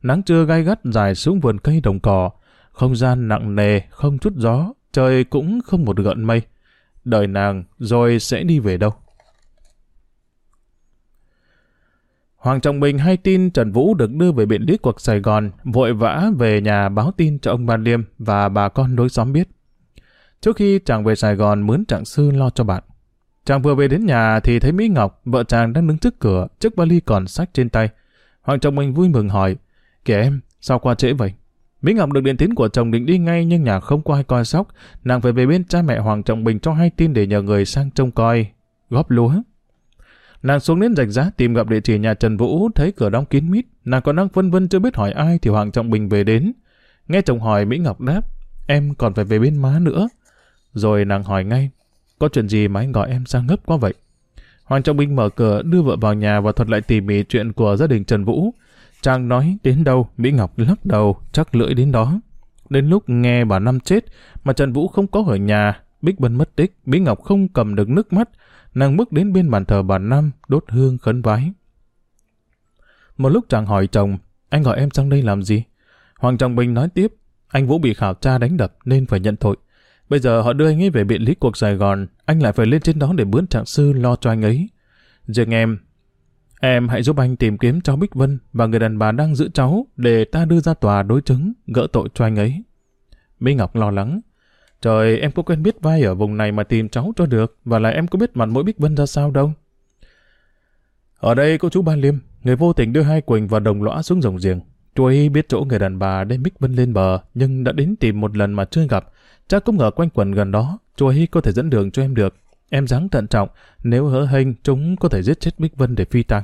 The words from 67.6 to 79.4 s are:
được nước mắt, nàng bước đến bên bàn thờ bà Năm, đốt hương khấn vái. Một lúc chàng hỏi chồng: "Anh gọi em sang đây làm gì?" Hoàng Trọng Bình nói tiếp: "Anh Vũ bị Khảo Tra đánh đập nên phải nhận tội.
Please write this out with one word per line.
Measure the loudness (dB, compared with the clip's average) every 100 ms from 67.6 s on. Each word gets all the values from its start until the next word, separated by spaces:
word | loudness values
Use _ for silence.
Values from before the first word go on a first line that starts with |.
| -2 -2
được | 0
nước | 0 0
mắt, | 0 -2 _ _ -20 -10
nàng | 0 2 2
bước | 0
đến | 0 2
bên | 2 2
bàn | 0 0
thờ | 0
bà | 2 -2
Năm, | 0 0 0 -4 -4
đốt | -4 0
hương | 0 0 0
khấn | -2 -2
vái. | 0 0 -2 -8 _ _ _ _ _ _ _ _ _ _ _ _ _ _ _ -2
Một | 2
lúc | 2 0
chàng | -2 0
hỏi | 0 0
chồng: | 0 0 -2 _ _ _
"Anh | 0
gọi | 0 0
em | -2
sang | 0 0
đây | 0
làm | 0 -2
gì?" | 0 -2 -2 _ _ _ _ _
Hoàng | -2 0
Trọng | 0 0
Bình | 0
nói | 0 -2
tiếp: | 0 -2 -4 _ _ _
"Anh | -2 0
Vũ | 2
bị | 0
Khảo | 0 -4
Tra | -2 0 0
đánh | 0 0
đập | -4 _ 0
nên | 0 2
phải | -2
nhận | -2
tội. | -2